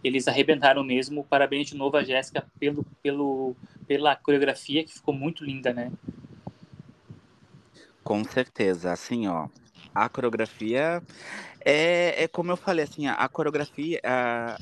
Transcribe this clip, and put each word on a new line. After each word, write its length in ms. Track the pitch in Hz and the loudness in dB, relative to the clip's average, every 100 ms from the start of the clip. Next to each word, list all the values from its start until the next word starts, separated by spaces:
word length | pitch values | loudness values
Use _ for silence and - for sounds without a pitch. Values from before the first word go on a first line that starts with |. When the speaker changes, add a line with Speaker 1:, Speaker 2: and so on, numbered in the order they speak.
Speaker 1:
eles 240 | 131 131 127 | 2 2 2
arrebentaram 540 | 131 143 147 139 139 | 2 4 6 6 6
mesmo. 400 | 135 127 131 147 | 2 0 0 -6
Parabéns 440 | 139 143 135 139 139 | 0 2 4 0 -4
de 80 | 147 | -2
novo 200 | 139 147 | 2 2
a 60 | |
Jéssica 420 | 131 131 135 143 - - | 2 -2 -2 -8 -8 -4
pelo, 260 | 143 147 139 - | -4 -2 -8 -4
pelo, 520 | 143 143 143 135 131 127 - - - | -4 0 -2 -2 -4 -6 -16 -20 -2
pela 300 | 139 147 135 | 2 2 2
coreografia, 680 | - 143 139 131 - 143 | 2 4 4 0 -2 -2
que 80 | 156 | -2
ficou 220 | - - | -6 -4
muito 300 | 139 143 170 | -2 -4 -6
linda, 280 | 147 135 127 | -8 -4 -2
né? 200 | 120 120 - - - - - - - - - - - _ - _ _ - - _ - - _ | -2 -6 -8 -12 -14 -20 -18 -18 -18 -20 -20 -20 -20 _ -20 _ _ -20 -20 _ -20 -20 _
Speaker 2:
Com 200 | - 104 | -4 -4
certeza, 680 | 107 - 127 - 98 90 87 | 0 -2 -2 0 0 2 -2
assim, 340 | 87 - 120 104 | -4 -4 -4 -2
ó, 220 | 82 73 - - - - | -4 -6 -12 -20 -20 -8
a 140 | - 117 | -2 -2
coreografia 920 | - 123 110 110 - 110 123 156 175 - - - - - - | 0 -2 0 -4 -4 -2 0 0 -2 -8 -18 -16 -14 -16 -2
é, 600 | - 147 165 175 175 - | 2 4 4 4 2 2
é 40 | 160 | -2
como 240 | - 175 | -2 -2
eu 40 | 180 | -2
falei, 280 | - 170 | 0 0
assim, 220 | 143 - 143 | 0 -2 -2
a, 80 | |
a 140 | - 131 | 0 -2
coreografia, 680 | - 147 147 147 - 156 165 | 0 -2 -2 -4 -6 -4 -2
ah, 540 | 120 127 123 120 117 104 | 0 0 2 -2 -4 -8